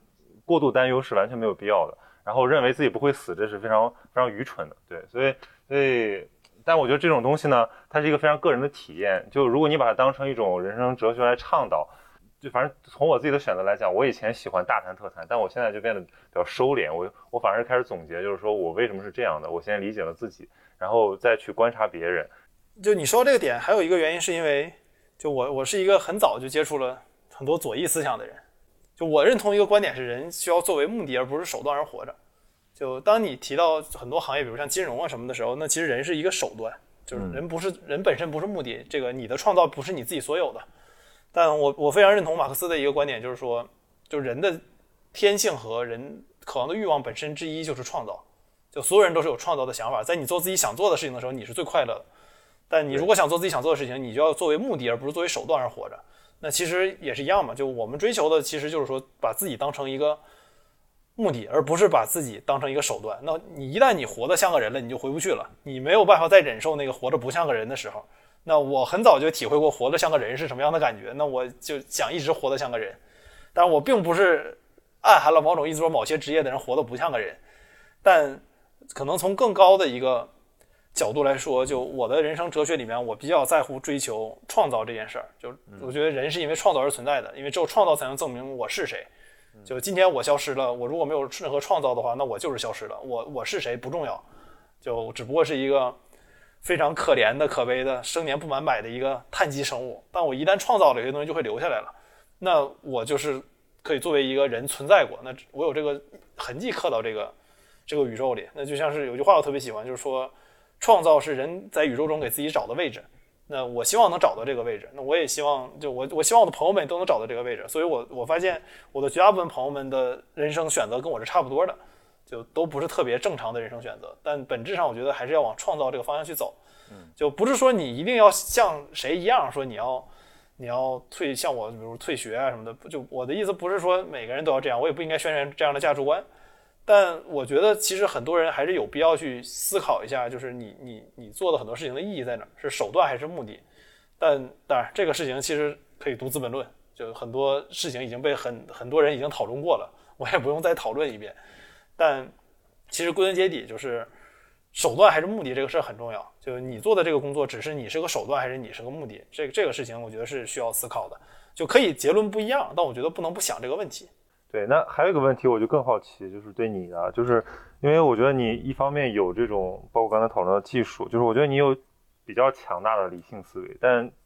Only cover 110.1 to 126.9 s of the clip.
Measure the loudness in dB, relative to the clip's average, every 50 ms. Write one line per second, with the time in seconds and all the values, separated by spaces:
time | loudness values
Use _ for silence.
110.1 | -4 -4 -4 -8 -12 _ _ _ _ _ _ _ _ _ 6 6 6 8 8 6
111.1 | 6 6 4 0 -4 -4 -4 -6 -6 -10 -12 -6 0 0 0 2 2 0 0 -2
112.1 | -2 -2 -4 -6 -4 -4 -4 -2 -2 -2 -2 -2 -4 -4 -4 -4 -6 -10 -18 _
113.1 | _ -20 _ _ _ _ _ _ -6 -6 -6 -4 -4 -2 -2 0 4 4 4 4
114.1 | 6 4 2 2 2 -2 -4 -4 -4 -2 -2 -4 -6 -6 -10 -16 -14 -10 -2 0
115.1 | 0 0 0 0 -2 -2 0 0 0 -2 -4 -12 -14 -10 -8 -8 -6 -6 -6 -4
116.1 | -2 0 2 6 6 6 6 6 2 0 0 2 2 2 0 -2 -4 -4 0 0
117.1 | 0 0 0 -4 -6 -6 -4 -6 -6 -8 -8 -6 -4 -2 0 0 -2 -2 -4 -8
118.1 | -10 -10 -4 -2 -2 0 0 -2 -2 -4 -10 -18 -20 -20 -20 _ _ -4 -4 -2
119.1 | 4 6 6 6 6 4 -4 -4 -6 -6 -6 -6 -6 -8 -8 -4 -2 0 0 -2
120.1 | -4 -8 _ _ _ -4 -4 -2 -2 -2 -2 -2 0 -2 -2 -2 -2 -4 -4 -4
121.1 | -6 -6 -6 0 0 0 0 2 0 0 0 0 -4 -12 -18 -20 _ _ _ _
122.1 | _ _ _ _ -14 -14 -14 _ _ -2 -2 -2 -2 -6 -6 -4 -2 -2 0 0
123.1 | -2 -2 -2 -4 -4 -4 -8 -6 -6 -6 -8 -8 -12 -12 -14 -14 -14 -14 -18 -20
124.1 | -20 _ _ -6 -6 -6 -4 -6 -8 -6 -6 -6 -2 -2 -2 -2 -2 -2 -2 -4
125.1 | -2 -4 -4 0 2 2 2 0 -4 -4 -4 -4 -2 -2 -2 -2 -2 -4 -6 -4
126.1 | -6 -6 -6 -8 -6 -6 -6 -6 -8 _ _ _ _ -20 _ _